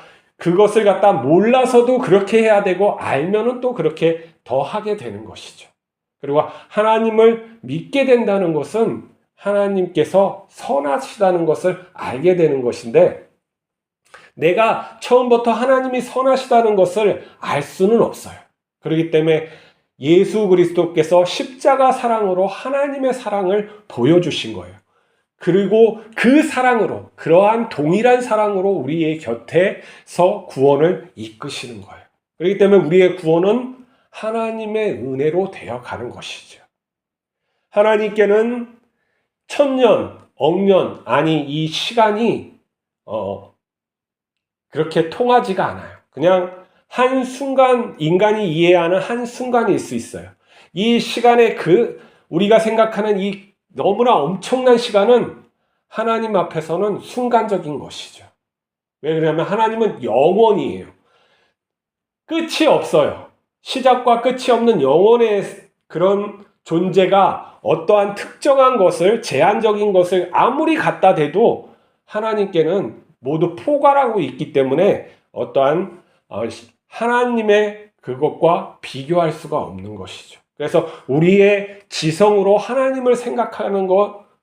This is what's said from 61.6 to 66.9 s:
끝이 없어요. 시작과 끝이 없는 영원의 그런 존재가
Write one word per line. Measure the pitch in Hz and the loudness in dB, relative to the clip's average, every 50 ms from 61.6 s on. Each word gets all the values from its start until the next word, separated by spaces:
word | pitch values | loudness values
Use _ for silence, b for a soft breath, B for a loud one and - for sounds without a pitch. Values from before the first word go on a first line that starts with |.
| _ _ _ _ _ _ _ _ _ _ _ _ _ | _ _ _ _ _ _ _ _ _ _ _ _ _
끝이 | - 320 330 320 320 - - 320 | -6 -6 -4 -4 -4 -2 0 2
없어요. | 277 175 - - - - 156 139 110 - - - - _ _ _ _ _ _ | 2 2 2 0 0 0 0 0 0 -2 -8 -14 -20 _ _ _ _ _ _
시작과 | - - - 262 - 262 247 247 - 247 233 233 | -12 -10 -4 0 2 2 2 2 2 0 0 2
끝이 | 247 254 247 254 - 262 | 0 -2 -4 -2 0 0
없는 | 240 226 233 233 226 165 | 0 0 0 0 0 0
영원의 | 135 131 147 165 196 220 233 233 233 220 208 196 170 - - - - _ _ _ _ | 2 2 4 4 6 4 4 4 2 2 0 -2 -4 -6 -12 -18 -20 _ _ _ _
그런 | _ - 160 175 190 202 202 208 208 - - - _ _ _ _ | _ -4 -2 0 0 0 0 -4 -8 -12 -16 -20 _ _ _ _
존재가 | - 165 170 185 185 | -4 -2 -2 -2 0